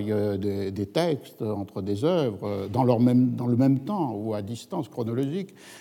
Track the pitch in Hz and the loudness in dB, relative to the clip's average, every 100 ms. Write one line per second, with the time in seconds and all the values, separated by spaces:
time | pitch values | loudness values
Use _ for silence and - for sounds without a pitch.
0 | 104 107 104 101 101 98 98 101 101 - | 0 0 0 0 -2 -2 -4 -4 -2 0
1 | 170 139 - - 113 101 98 - 95 101 | 0 -2 -6 -8 -6 -4 -6 -8 -4 -2
2 | 147 180 135 98 104 101 98 117 127 117 | 0 2 0 -2 -6 -6 -2 2 4 6
3 | 123 123 127 113 120 120 135 135 135 208 | 6 6 4 0 0 4 4 4 0 -4
4 | 143 101 107 107 101 117 - 180 156 - | -4 -4 -4 -4 -6 -10 -8 -8 -8 -6
5 | 113 120 139 170 190 - - - | -4 -2 -2 -4 -8 -14 -20 -12